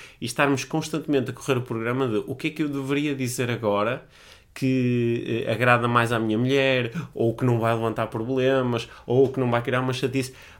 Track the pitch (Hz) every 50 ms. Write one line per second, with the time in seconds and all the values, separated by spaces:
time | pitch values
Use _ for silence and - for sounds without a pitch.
0 | - - - - - 113 - - 147 139 139 127 - - - 160 156 - - 156
1 | - - 143 135 120 123 120 - - - 131 120 120 - 120 113 113 117 123 131
2 | 135 123 107 104 - - 131 123 - 156 151 160 156 147 139 139 135 131 143 147
3 | 147 151 143 131 131 120 123 - 123 117 120 104 113 104 101 101 104 113 127 151
4 | - - - - - - - - - _ _ - 135 131 131 131 123 123 123 120
5 | 117 117 117 120 - - 117 117 - - 113 107 123 123 120 117 117 120 117 120
6 | 117 113 120 113 113 110 107 110 123 131 139 139 135 135 131 127 120 117 - 170
7 | 123 - - - 113 117 117 - 131 123 120 113 113 113 117 113 113 113 107 117
8 | 113 110 - 113 113 123 135 131 127 131 135 131 127 123 120 113 - - - -
9 | - - 120 131 139 123 - 131 127 123 117 120 120 135 123 127 127 127 123 123
10 | - 131 120 135 123 127 - - - - - -